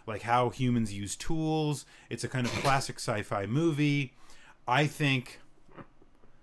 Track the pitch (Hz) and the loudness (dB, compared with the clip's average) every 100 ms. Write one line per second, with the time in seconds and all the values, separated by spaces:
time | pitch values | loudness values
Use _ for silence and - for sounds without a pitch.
0 | - 104 104 123 123 - 127 120 110 101 | -10 -6 2 4 4 2 2 2 2 -2
1 | 101 - - 160 156 156 151 143 - - | -6 -6 -2 0 2 0 0 -2 -6 -20
2 | - 117 120 131 120 107 143 135 - - | -12 -8 -4 -2 -2 0 2 2 0 -6
3 | - 107 98 107 98 131 170 143 147 143 | -4 -4 -2 -4 -2 0 2 2 2 2
4 | 131 - - - - - - 127 151 - | -2 -8 -20 -20 -20 -10 0 2 2 2
5 | 147 131 120 - - - - - - - | 2 2 -2 -14 -20 -20 -20 -20 -20 -20
6 | - - - - | -20 -20 -20 -20